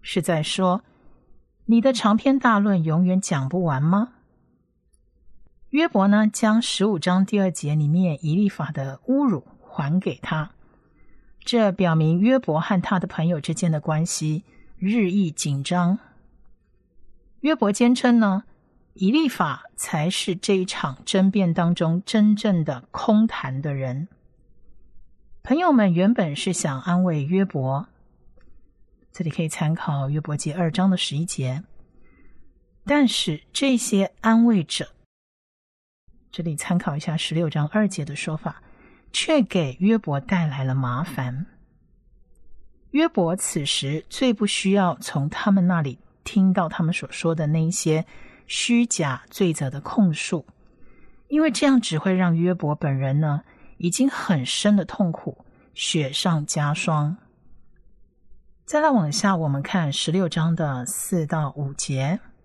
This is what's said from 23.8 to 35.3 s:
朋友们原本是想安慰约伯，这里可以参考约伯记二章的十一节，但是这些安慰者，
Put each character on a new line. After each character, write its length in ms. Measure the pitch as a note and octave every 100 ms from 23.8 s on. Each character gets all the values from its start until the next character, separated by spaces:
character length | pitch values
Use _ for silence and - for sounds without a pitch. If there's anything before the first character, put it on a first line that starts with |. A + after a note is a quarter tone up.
| C3 C3 E3+ _ _ _ _ - - - - - - - - -
朋 160 | - C#4
友 140 | F4
们 220 | C4+ G3+
原 200 | E3+ F#3+
本 220 | A#3+ E3+ C#3+
是 160 | -
想 280 | F3+ D#3+ C3
安 220 | F3+ F3+
慰 200 | F#3 D#3
约 220 | C#3+ F#3+ F#3+
伯， 420 | D3 C3 C3+ - _ - _ - - - - - _ - _ _
这 120 | -
里 80 | E3
可 100 | -
以 60 | D#3+
参 260 | - D3+
考 360 | E3 - C#3+ C3+
约 100 | D3+
伯 180 | D3+ D3
记 160 | D#3+
二 160 | D#3+ E3
章 200 | D#3 F#3+
的 80 | F#3
十 200 | - C#3+
一 80 | F3
节， 380 | - C3 C3 G3 - - _ - _ - - - _ _ _
但 240 | - D4 C4
是 340 | - - D3+ _
这 240 | - C#4 B3
些 380 | - G3 G3 _
安 240 | A3 A3+ A#3
慰 180 | G#3+
者， 240 | D#3 - - _ _ _ _